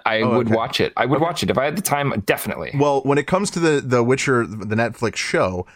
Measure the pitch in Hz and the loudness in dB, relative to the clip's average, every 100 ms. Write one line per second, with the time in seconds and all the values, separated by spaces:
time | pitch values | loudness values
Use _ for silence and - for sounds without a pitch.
0 | 113 110 110 120 113 113 120 - 90 - | 0 0 2 2 2 0 0 -2 -2 0
1 | 120 139 165 165 95 104 143 170 - 143 | 0 2 0 -2 0 0 0 -2 -2 0
2 | 143 113 101 139 107 - - 139 143 139 | 0 -2 -2 -2 -4 -8 -4 0 2 2
3 | 135 143 147 190 202 175 165 143 123 123 | 2 0 2 0 0 0 2 2 2 2
4 | 120 113 139 123 104 107 104 107 117 - | 4 2 2 0 0 -6 -4 -2 -2 -2
5 | 110 - - 170 98 90 - | -4 -4 -2 0 0 -2 -10